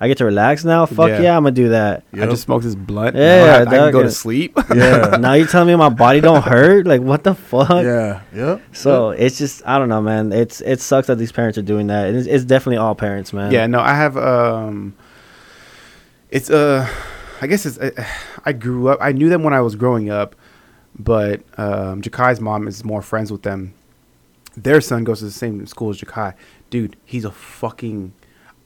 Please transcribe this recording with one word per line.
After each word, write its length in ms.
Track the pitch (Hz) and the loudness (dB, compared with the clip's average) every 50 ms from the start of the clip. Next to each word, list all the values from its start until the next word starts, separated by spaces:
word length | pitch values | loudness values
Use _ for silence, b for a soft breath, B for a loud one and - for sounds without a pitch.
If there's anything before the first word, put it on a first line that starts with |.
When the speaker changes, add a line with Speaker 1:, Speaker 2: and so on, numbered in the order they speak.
| 110 | -2
Speaker 1:
I 60 | 123 | -2
get 80 | 139 - | 0 0
to 60 | 127 | 0
relax 400 | 110 101 101 107 - 151 147 165 | 0 2 2 2 2 0 0 0
now? 220 | 165 165 170 165 | 0 2 2 2
Fuck 240 | 151 117 160 165 160 | 0 2 2 2 2
Speaker 2:
Yeah. 100 | 110 104 | 2 2
Speaker 1:
yeah, 160 | 175 175 170 | 2 2 2
I'ma 140 | 165 147 139 | 2 2 2
do 180 | 127 127 123 117 | 2 2 2 2
that. 340 | 113 113 104 104 92 - - _ - | 2 2 0 0 -2 -4 -8 _ -8
Speaker 2:
I 40 | 101 | -6
Speaker 3:
Yep. 100 | 110 117 | -4 -2
Speaker 2:
just 120 | 120 120 - | -4 -4 -4
smoked 200 | - 123 120 117 | -4 -4 -2 -2
this 100 | 117 104 | -4 -8
blunt. 420 | 95 95 - 101 104 110 123 - | -8 -8 -8 -6 -4 -4 -2 0
Speaker 1:
Yeah, 280 | 131 147 165 180 185 175 | 2 4 6 6 8 8
Speaker 2:
Now 80 | 156 143 | 8 6
I, 80 | 123 | 6
I 40 | 120 | 6
can 60 | 117 123 | 4 4
Speaker 1:
dog, 180 | 135 147 151 131 | 4 4 4 4
Speaker 2:
go 60 | 131 | 4
to 60 | 120 | 2
Speaker 1:
and 80 | 117 - | 2 -2
Speaker 2:
sleep. 440 | - - 113 117 139 175 - - 285 - | -4 -6 -4 -4 -4 -4 -2 -4 -4 -2
<laughs> 100 | - - | 0 2
Speaker 3:
Yeah. 420 | 120 127 127 127 120 110 104 - | 4 4 6 6 4 4 2 2
Speaker 1:
<laughs> 40 | - | 2
Now 140 | 120 127 135 | 2 4 4
you're 120 | 151 165 | 4 4
telling 220 | 151 175 180 175 175 | 4 4 4 4 4
me 80 | 175 | 4
my 140 | 170 156 143 | 4 4 4
body 300 | 117 117 117 123 139 151 156 | 4 4 4 4 6 6 6
don't 180 | 160 165 143 - | 6 6 4 4
hurt? 440 | - 123 120 143 175 196 202 180 | 4 4 6 6 6 6 4 4
Like, 160 | 180 143 123 127 | 4 2 2 2
what 200 | 131 139 147 - | 0 -2 0 0
the 120 | 196 185 | -2 -2
fuck? 340 | - - - 123 127 139 - | -2 -4 -4 -2 0 2 2
Speaker 3:
Yeah. 540 | - - 123 123 120 117 110 104 98 95 - - - | 2 0 0 0 0 -2 -2 -4 -6 -10 -12 -14 -12
Yep. 280 | 104 127 151 185 214 - _ - | -8 -6 -6 -6 -6 -10 _ -16
Speaker 1:
So, 380 | - - 139 139 127 113 107 | -4 0 2 2 2 2 0
Speaker 3:
Yep. 100 | 92 - | 0 0
Speaker 1:
it's 160 | 117 131 131 | 0 0 0
just, 260 | - 147 139 - - - | -2 -6 -8 -8 -10 -6
I 120 | - 131 139 | -2 -2 0
don't 120 | 131 120 | 0 0
know, 100 | 110 107 | 0 -2
man. 320 | 107 107 110 110 107 107 101 | -2 -2 -2 -2 -2 -2 0
It's, 300 | 113 120 110 - - - | 0 -2 -2 -4 -8 -6
it 180 | 104 131 120 | -4 -4 -4
sucks 280 | - - 143 135 127 - | -2 0 0 0 2 0
that 80 | 127 | -2
these 160 | 113 117 113 - | -2 -4 -6 -4
parents 260 | - 117 110 104 110 | -4 -4 -4 -4 -4
are 40 | 101 | -4
doing 260 | 98 104 104 104 101 | -4 -4 -2 -2 -2
that. 260 | 104 104 101 95 107 | -2 -2 -2 -2 -2
It's, 120 | 127 123 | -4 -2
it's 180 | - 143 135 127 | -2 -2 -2 0
definitely 320 | 123 131 131 - 131 123 113 | 2 0 0 0 -2 -4 -2
all 160 | 110 110 104 | -2 -4 -4
parents, 400 | - 110 101 101 98 95 - - | -4 -6 -6 -6 -8 -10 -10 -10
man. 180 | 101 101 104 127 | -8 -4 -2 0
Speaker 2:
Yeah, 140 | 117 113 | 0 0
no, 120 | 117 120 120 | 0 0 0
I 120 | 117 131 143 | 0 0 0
have, 220 | 147 151 147 131 | 0 -2 -2 -2
um, 800 | 135 123 131 127 120 120 117 113 113 110 107 104 101 101 101 98 b b b b b b b b b b b b b b b b b b b b b b b b b b _ | -2 -2 0 0 0 0 0 -2 -4 -6 -8 -10 -10 -12 -12 -14 b b b b b b b b b b b b b b b b b b b b b b b b b b _
it's, 200 | - 135 - - | -8 -8 -4 0
uh, 380 | 160 151 147 147 139 135 131 117 B B B B B B B B B B | 0 0 2 2 0 -2 -2 -6 B B B B B B B B B B
I 60 | 131 | -6
guess 200 | 143 196 202 - | -4 -4 -4 -4
it's, 120 | 151 127 - | -6 -10 -8
uh, 120 | 135 131 - - 113 B B B B B B B - | -10 -10 -10 -10 -12 B B B B B B B -8
I 80 | 147 139 | -8 -8
grew 360 | 117 110 123 123 123 123 131 | -6 -6 -6 -4 -2 0 0
up, 100 | 139 - | 0 0
I 120 | - 143 135 | 0 -2 0
knew 160 | 131 151 165 | 0 2 2
them 140 | 180 170 156 | 2 2 0
when 120 | 151 143 | 0 0
I 60 | 131 | 0
was 140 | 120 117 104 | 0 -2 -2
growing 340 | 104 120 127 123 113 107 104 | -2 -2 -2 0 -2 -2 -4
up, 260 | 104 104 101 - - b b b b b b b b b b b b - | -4 -4 -6 -6 -8 b b b b b b b b b b b b -8
but, 440 | 104 113 113 107 104 104 104 - - _ _ - | -4 -2 0 0 0 -2 -4 -6 -10 _ _ -8
um, 440 | 107 101 101 98 98 95 95 98 98 | -6 -6 -6 -6 -6 -8 -10 -10 -12
Jakai's 380 | 113 - - 123 127 123 107 | -12 -6 -2 0 0 0 -2
mom 280 | 110 107 107 107 104 107 | -4 -6 -6 -6 -6 -8
is 160 | 98 104 113 | -12 -12 -10
more 180 | 107 107 104 95 | -10 -10 -10 -8
friends 300 | - - 110 110 104 104 | -6 -6 -6 -6 -8 -10
with 100 | 98 - | -10 -10
them. 320 | 104 98 98 92 92 - _ _ _ _ _ _ _ _ _ _ _ _ _ _ - _ | -10 -10 -10 -12 -14 -18 _ _ _ _ _ _ _ _ _ _ _ _ _ _ -20 _
Their 240 | 120 101 131 151 151 | -8 0 2 4 4
son 240 | - - 131 117 113 | 4 2 -2 -4 -2
goes 160 | 117 110 104 | -4 -4 -6
to 40 | 110 | -8
the 40 | 101 | -12
same 360 | 98 - 120 117 107 98 98 | -12 -10 -10 -10 -10 -10 -12
school 240 | - - - 117 107 | -16 -12 -10 -8 -8
as 100 | 101 - | -8 -10
Jakai. 340 | - - - 113 107 95 92 b b b b b b _ | -12 -14 -12 -10 -10 -10 -12 b b b b b b _
Dude, 260 | 120 120 110 101 - _ _ | -6 -6 -6 -6 -10 _ _
he's 200 | _ - 123 107 | _ -10 -10 -10
a 60 | 101 | -10
fucking, 840 | 92 - - - - - 127 113 - - 123 113 107 104 95 92 - b b b b b b b b _ _ | -12 -16 -20 -20 -14 -12 -12 -12 -10 -12 -12 -12 -10 -12 -12 -14 -18 b b b b b b b b _ _